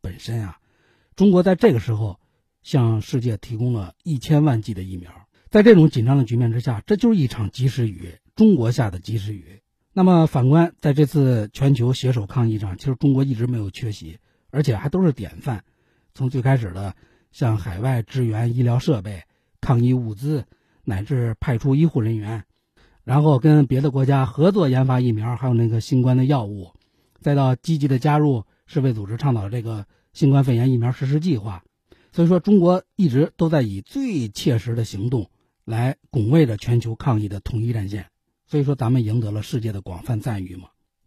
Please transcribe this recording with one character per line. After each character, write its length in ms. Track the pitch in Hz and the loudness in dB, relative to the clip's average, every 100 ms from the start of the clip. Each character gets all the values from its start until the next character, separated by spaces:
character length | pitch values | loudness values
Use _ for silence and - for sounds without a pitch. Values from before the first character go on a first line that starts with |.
本 180 | 92 82 | -14 -14
身 240 | - 117 | -8 -8
啊， 140 | 98 - _ _ _ _ _ - | -8 -12 _ _ _ _ _ 0
中 140 | 202 | 4
国 140 | 180 | 4
在 100 | 180 | 4
这 200 | 185 233 | 4 4
个 60 | 120 | 2
时 140 | 107 | 0
候 260 | 107 110 - _ _ _ _ | -4 -4 -8 _ _ _ _
向 380 | - 143 113 113 | -4 0 2 0
世 200 | - 135 | -2 -4
界 160 | 120 104 | -4 -6
提 180 | - 113 | -8 -6
供 180 | 123 | -4
了 200 | 117 90 - | -4 -8 -12
一 160 | - 139 | -8 -6
千 260 | - 151 | 0 2
万 200 | 151 117 | 2 0
剂 100 | 104 | -4
的 80 | 95 | -10
疫 160 | 95 92 | -10 -12
苗。 140 | 87 - _ _ _ | -14 -20 _ _ _
在 140 | 214 | 6
这 120 | 214 196 | 8 8
种 140 | 156 | 8
紧 160 | 127 113 | 4 2
张 120 | 139 | 2
的 60 | |
局 140 | 120 117 | 2 0
面 160 | 120 | 0
之 80 | 117 | -2
下， 200 | 131 104 - | -4 -4 -2
这 80 | 208 | 0
就 180 | 240 | 2
是 60 | 214 | 2
一 80 | 131 | 0
场 240 | - 101 | -2 -6
及 160 | - 127 | -2 -4
时 220 | 127 117 | -2 -4
雨， 260 | 87 90 - _ - | -6 -14 -18 _ 2
中 200 | 220 170 | 4 4
国 160 | 113 | 2
下 180 | 123 107 | 0 -2
的 100 | 90 | -4
及 180 | - 113 | -6 -6
时 160 | 101 | -6
雨。 280 | 104 - - _ _ _ | -12 -16 -20 _ _ _
那 120 | - | 2
么 220 | 185 175 160 | 4 6 4
反 220 | 143 127 | 2 4
观 260 | 156 170 - | 4 4 0
在 140 | 151 | -2
这 120 | 143 147 | 2 2
次 440 | 156 131 120 107 | 2 2 2 -2
全 240 | - 139 135 | -2 0 2
球 180 | 120 | 0
携 200 | 127 127 | -2 -2
手 120 | 123 101 | -2 -4
抗 240 | 131 113 | -2 0
疫 80 | 107 | -2
上， 200 | 101 92 | -6 -8
其 80 | 139 | -6
实 100 | 127 | -2
中 180 | 143 | 2
国 120 | 135 139 | 2 0
一 100 | 113 | -2
直 120 | 123 | -4
没 100 | 123 | -4
有 120 | 98 | -6
缺 220 | - 117 | -8 -10
席， 280 | 101 80 82 _ _ _ | -10 -14 -20 _ _ _
而 140 | 135 | -4
且 140 | 143 101 | -2 -2
还 100 | 143 | -2
都 160 | 180 | 0
是 80 | 180 | 0
典 280 | 127 90 80 | 0 -6 -10
范。 240 | 143 107 - _ _ _ _ | -8 -8 -10 _ _ _ _
从 160 | - 131 | -6 -4
最 120 | 135 | -2
开 140 | 131 135 | 0 0
始 160 | 104 | -2
的 240 | 87 101 - _ _ _ | -8 -10 -12 _ _ _
向 240 | - 123 110 | -4 -2 -2
海 220 | 101 90 | -4 -6
外 220 | 127 123 | -2 -2
支 220 | 107 131 | -4 -4
援 320 | 117 107 120 120 | -2 -2 -2 0
医 80 | |
疗 160 | 120 123 | 0 0
设 220 | 147 120 | 0 -2
备、 220 | 95 95 - _ _ _ | -4 -12 -18 _ _ _
抗 240 | - 120 | -2 2
疫 80 | 123 | 2
物 240 | 127 113 104 | 0 -2 -8
资， 300 | 139 151 - _ _ _ - | -6 -6 -8 _ _ _ -8
乃 180 | 92 | -6
至 320 | 104 131 117 107 | -4 -2 -2 -4
派 160 | - 117 | -4 -2
出 180 | 143 135 | 0 2
医 100 | 160 | 2
护 140 | 135 | 0
人 160 | 110 113 | -2 -2
员， 300 | 104 113 - _ _ _ _ _ | -6 -10 -12 _ _ _ _ _
然 180 | - 135 | -2 2
后 160 | 151 135 | 4 4
跟 300 | 156 151 135 | 6 4 4
别 140 | 131 | 0
的 100 | 147 | 0
国 140 | 131 135 | 0 2
家 200 | 139 131 | 2 0
合 280 | - 170 | 2 2
作 160 | 202 147 | 2 2
研 180 | 127 131 | 2 2
发 140 | 127 | 2
疫 100 | 127 | 0
苗， 240 | 107 113 120 | -2 -4 -4
还 140 | 131 | -2
有 40 | |
那 140 | 117 117 | 0 0
个 140 | 113 | -2
新 200 | - 131 | 0 0
冠 140 | 127 127 | 2 2
的 80 | |
药 220 | 131 143 101 | 2 0 -4
物， 260 | 104 90 _ _ _ _ _ | -10 -14 _ _ _ _ _
再 160 | 147 143 | -2 2
到 200 | 131 127 | 2 0
积 220 | - 160 | -2 -2
极 120 | 143 | 0
的 100 | 131 | 0
加 180 | 151 151 | 2 2
入 280 | 151 123 - _ _ | 2 0 -6 _ _
世 120 | 151 | -2
卫 140 | 135 | -2
组 120 | 110 98 | -2 -6
织 120 | 117 | -4
倡 160 | 143 | -2
导 160 | 117 98 | -2 -4
这 120 | 120 | -8
个 240 | 113 110 101 _ _ | -8 -10 -12 _ _
新 160 | - 139 | -2 2
冠 160 | 139 135 | 4 4
肺 100 | 117 | 2
炎 160 | 127 | 2
疫 60 | 123 | 2
苗 160 | 120 | 0
实 120 | - 135 | -2 -2
施 120 | 151 | -2
计 180 | 175 127 | -2 -4
划。 280 | 101 90 - _ _ _ _ | -6 -14 -16 _ _ _ _
所 100 | - | 0
以 60 | 170 | 2
说 100 | 180 | 2
中 220 | - 202 | 4 4
国 240 | 175 185 - - | 4 2 -2 -2
一 140 | 170 | 0
直 240 | 123 165 - | 2 0 0
都 140 | 160 | 0
在 120 | 156 | 0
以 200 | 113 95 | 0 -4
最 480 | - 277 269 170 110 | -10 -6 -4 -4 -6
切 280 | - 123 113 | -4 -2 -2
实 180 | 120 117 | -2 -6
的 100 | 110 | -6
行 240 | 101 117 | -6 -4
动 200 | 123 92 _ _ _ | -4 -6 _ _ _
来 320 | - 113 127 - _ | -10 -4 -4 -6 _
拱 200 | 135 104 | -4 2
卫 160 | 160 135 | 4 2
着 120 | 104 | 0
全 240 | - 120 | -2 -2
球 140 | 117 113 | -2 -6
抗 260 | - 107 | -2 -2
疫 80 | 104 | -2
的 100 | 101 | -8
统 220 | - 113 | -8 -6
一 100 | 117 | -4
战 160 | 113 98 | -4 -6
线， 200 | 104 90 _ _ _ _ | -10 -14 _ _ _ _
所 120 | 151 | -2
以 40 | |
说 120 | 139 135 | -2 -2
咱 160 | 117 | 0
们 140 | 127 107 | 0 0
赢 160 | 120 | -2
得 100 | 107 | -4
了 100 | 107 | -6
世 180 | 104 127 | -6 -6
界 100 | 110 | -6
的 100 | 98 | -8
广 220 | 98 87 | -12 -12
泛 160 | - 110 | -6 -6
赞 240 | 127 104 | -4 -8
誉 140 | 92 95 | -8 -14
嘛。 100 | 90 _ _ _ | -20 _ _ _